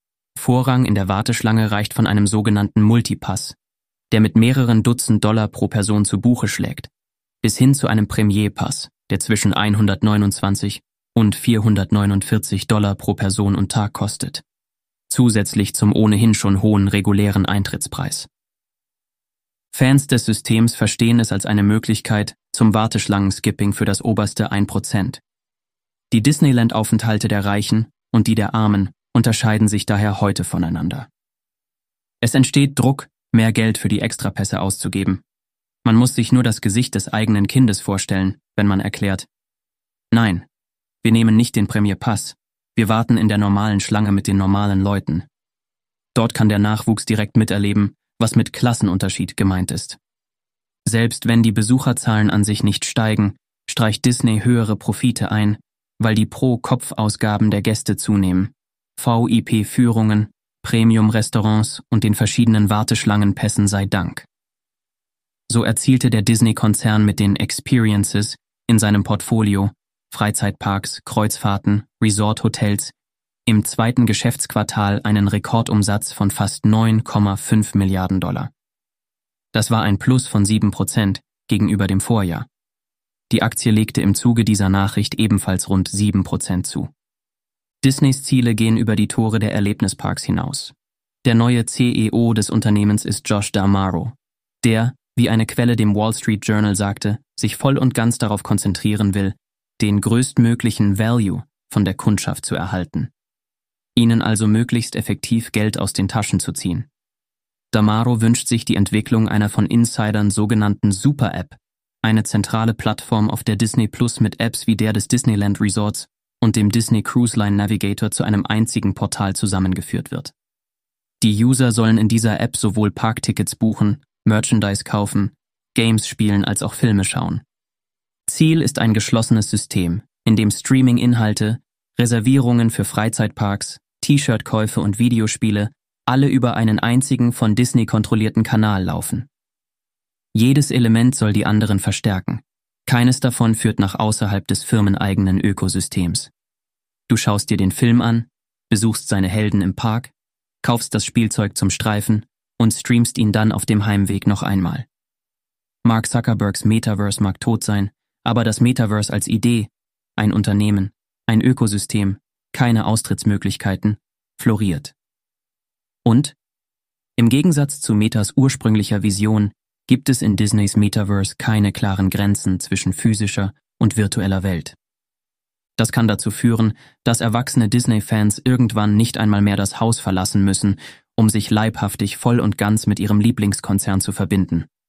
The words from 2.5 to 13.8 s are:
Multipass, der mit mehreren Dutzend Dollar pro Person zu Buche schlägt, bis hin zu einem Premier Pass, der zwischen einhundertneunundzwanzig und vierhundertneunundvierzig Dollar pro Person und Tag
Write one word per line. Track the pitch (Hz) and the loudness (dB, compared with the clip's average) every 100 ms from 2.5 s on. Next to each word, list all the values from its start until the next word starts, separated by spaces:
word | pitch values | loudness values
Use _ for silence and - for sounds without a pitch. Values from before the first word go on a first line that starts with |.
| 104 101 - | 0 0 2
Multipass, | 107 117 113 - - 95 - - _ _ _ _ - | 4 4 0 -6 -6 -8 -10 -16 _ _ _ _ -2
der | 110 | 2
mit | 107 110 | 4 4
mehreren | 113 135 120 110 | 4 4 2 2
Dutzend | 113 120 - 104 | 2 0 0 0
Dollar | 107 110 107 | 2 0 -2
pro | - 104 | -2 -4
Person | 107 101 104 | -2 0 0
zu | 101 101 | 0 0
Buche | 120 120 101 | 0 0 0
schlägt, | - - - - _ _ _ _ _ | -4 -6 -8 -16 _ _ _ _ _
bis | 113 - | -4 2
hin | 131 139 | 4 4
zu | 135 | 2
einem | 107 104 | 0 0
Premier | - 107 101 104 | 0 0 2 0
Pass, | - - - - _ - | -2 -6 -6 -12 _ -6
der | 98 | -4
zwischen | - 104 104 | 0 2 2
einhundertneunundzwanzig | - 104 104 101 98 107 104 101 - 98 101 101 - _ _ _ | 2 2 2 2 2 2 2 2 0 -2 -2 -4 -8 _ _ _
und | 120 107 - | 2 2 2
vierhundertneunundvierzig | - 110 110 101 92 104 101 98 - 107 - 98 - | 0 2 4 2 2 2 2 0 0 -2 -2 -4 0
Dollar | 107 101 98 | 0 0 -2
pro | - | -2
Person | 101 95 95 101 | -2 -2 0 0
und | 95 95 | 0 0
Tag | 110 | -2